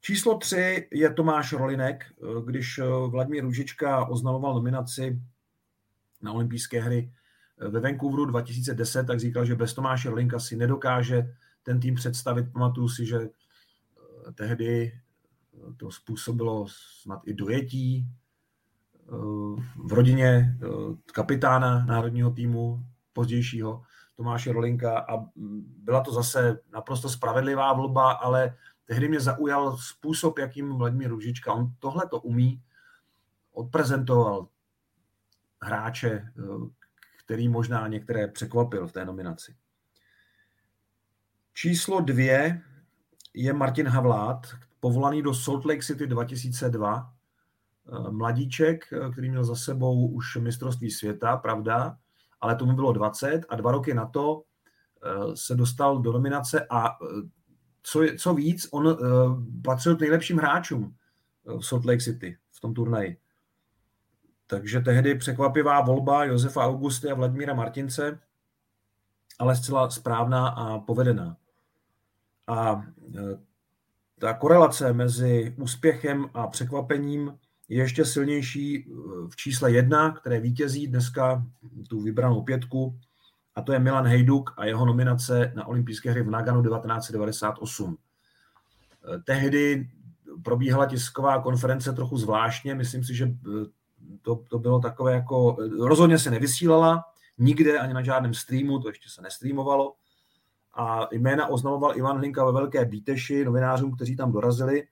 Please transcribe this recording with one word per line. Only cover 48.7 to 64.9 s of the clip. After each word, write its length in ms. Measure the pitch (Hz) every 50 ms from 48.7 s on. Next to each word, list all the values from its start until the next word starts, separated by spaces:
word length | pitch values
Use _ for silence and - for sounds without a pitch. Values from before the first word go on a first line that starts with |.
| 165 160 - - 135
eh, 180 | 139 135 131
který 180 | 123 131 127 127
měl 140 | 131 127 123
za 120 | 117 120
sebou 520 | 120 - - 135 131 127 127 127 123 123 123
už 280 | - 117 120 - -
mistrovství 560 | 120 117 117 117 - - 131 123 123 120 110
světa, 460 | 104 - - 104 104 - - 113 127 131
pravda, 600 | - - 113 110 110 113 113 120 131 165 165 - _ _ _ _ _ _ _ _
ale 140 | - 110 120
tomu 180 | 120 127 127 127
bylo 200 | 131 135 131 117
dvacet 520 | 107 107 107 107 - - 139 151 165 165 -
a 60 | -
dva 160 | 113 107 120
roky 220 | 127 139 123 151 135
na 120 | 117 113
to, 380 | 131 - 147 143 151 156 156 - _ _ _ _ _ _ _ _ _ _ _ -
eh, 320 | - 95 98 101 107 107
se 200 | - - - 127
dostal 440 | 123 120 120 - - 143 139 139 135
do 100 | 117 113
nominace 560 | 113 123 135 139 139 143 127 - - 156 - -
a, 180 | 120 117 113 117
eh, 60 | - - - - 87 104 104 - _ _ _ _ _ _ _ _ _ _ _
co 200 | - - 156 160
je, 140 | 151 151 -
co 160 | - 180 180
víc, 340 | 143 143 160 170 175 - -
on, 160 | - 143 147 160
eh, 80 | 160 - 123 127 127 127 127 127 127 127 120 113 117 117 120
patřil 320 | 131 131 127 - 170 170
k 40 | 165
nejlepším 380 | 160 147 156 165 165 - 175 160
hráčům, 580 | 151 147 147 180 175 - 151 123 101 - - _ _ _ _ _ _ _ _ _ _ -
eh, 100 | 113 -
v 40 |
Salt 240 | - - 131 123 123
Lake 140 | 123 123 120
City 380 | 120 120 113 - - 90 87 _ _ _
v 80 | _ -
tom 140 | - 113 110
turnaji. 440 | 117 117 113 117 110 101 90 85 - _ _ _ _ _ _ _ _ _ _ _ _ _ _ _ _ _ _ _ _ _ _ _ _ _ _
Takže 300 | - 101 101 107 113 127
tehdy 360 | 123 127